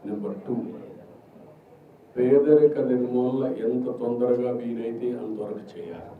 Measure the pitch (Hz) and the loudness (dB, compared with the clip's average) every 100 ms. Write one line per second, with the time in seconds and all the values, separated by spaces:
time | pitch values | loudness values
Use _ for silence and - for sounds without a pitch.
0 | 101 104 101 95 - 120 - - - - | -8 -8 -6 -8 -6 -6 -6 -12 -16 -18
1 | - - - - - - - - - - | -20 -20 -20 -20 -20 -20 -20 -20 -20 -20
2 | - 123 123 143 147 151 147 147 127 123 | -12 0 6 6 8 8 8 4 0 0
3 | 123 123 127 131 127 - 113 127 123 117 | 2 2 0 0 -2 -2 -2 -2 -4 -4
4 | 120 120 123 120 123 120 120 117 113 117 | -4 0 2 2 0 -2 -4 -6 -6 -4
5 | 123 120 110 107 104 104 - 107 104 87 | -4 -4 -6 -8 -8 -8 -12 -14 -14 -14
6 | 85 | -14